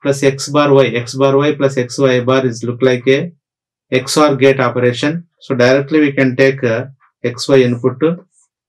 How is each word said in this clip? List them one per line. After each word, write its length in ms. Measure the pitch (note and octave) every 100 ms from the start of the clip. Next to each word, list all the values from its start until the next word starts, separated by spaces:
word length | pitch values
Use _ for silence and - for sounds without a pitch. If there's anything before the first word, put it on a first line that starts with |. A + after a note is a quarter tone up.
plus 200 | C#3+ C#3
X 260 | C#3 C3+ -
bar 220 | C#3+ C#3+
Y. 140 | C3+ B2+
X 280 | A2+ A#2+
bar 220 | C3 C#3 C#3
Y 180 | D3
plus 220 | D3 C#3 C3+
X 220 | A#2+ -
Y 220 | C3+ B2+
bar 240 | A#2+ C3 B2+
is 160 | A2+
look 200 | A#2 A#2+
like 240 | C3 B2 B2
a 240 | C#3 F3 - _ _ _ _ _
X 260 | B2+ B2+ -
O 140 | D3+
R 60 | C3+
gate 240 | C3+ C3+
operation. 680 | B2 B2 B2 A#2+ D3 E3+ - _
So 140 | -
directly 460 | B2+ B2 C3+ C#3 D#3
we 120 | D3
can 240 | C#3 C3 B2
take, 260 | C3+ C3+
uh, 240 | A#2+ A2+ - - _ _
X 260 | A#2+ A#2+ -
Y 140 | C3+
input, 380 | B2 A#2+ B2+ B2 D#3 F3 - _ _ _